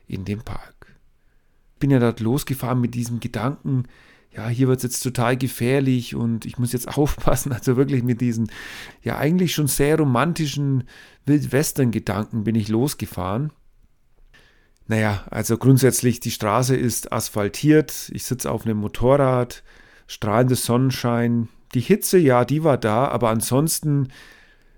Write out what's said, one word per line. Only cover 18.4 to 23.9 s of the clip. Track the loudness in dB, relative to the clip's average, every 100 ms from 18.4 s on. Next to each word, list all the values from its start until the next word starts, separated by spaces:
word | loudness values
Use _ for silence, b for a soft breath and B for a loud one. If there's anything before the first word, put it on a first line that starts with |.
| -4
auf | -4 -2
einem | -2
Motorrad, | -4 0 2 4 4 0 -2 -8 b b b b b
strahlender | -8 -2 2 2 2
Sonnenschein. | 0 2 2 0 -2 0 0 0 -2 -10 _
Die | -4
Hitze, | 2 2 4 4
ja, | 6 4
die | 2 2
war | 2 2
da, | 2 0 0
aber | 0 0
ansonsten, | 0 0 0 2 -2 0